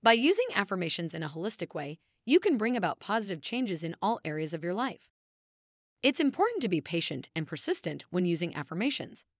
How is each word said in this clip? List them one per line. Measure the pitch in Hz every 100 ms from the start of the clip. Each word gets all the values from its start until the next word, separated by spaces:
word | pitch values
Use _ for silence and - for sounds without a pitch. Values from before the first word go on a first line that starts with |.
By | 226
using | 233 269 403 494
affirmations | - 202 190 170 - 165
in | 165
a | 156
holistic | 160 196 - 165
way, | 165 143 160 _ _ -
you | 302
can | 415 262
bring | 220 247
about | 180 -
positive | - 220 202 170
changes | - 240 247 165
in | 165 -
all | 196 233 160
areas | 151 156
of | 160
your | 170
life. | 190 254 - - _ _ _ _ _ _ _ _ _
It's | 262 277
important | 294 277 427 466
to | 240
be | 165
patient | - 170 - 147 -
and | 160 156
persistent | 156 - 370 - 143 -
when | 180 180
using | 165 170
affirmations. | - 143 165 247 262 - - -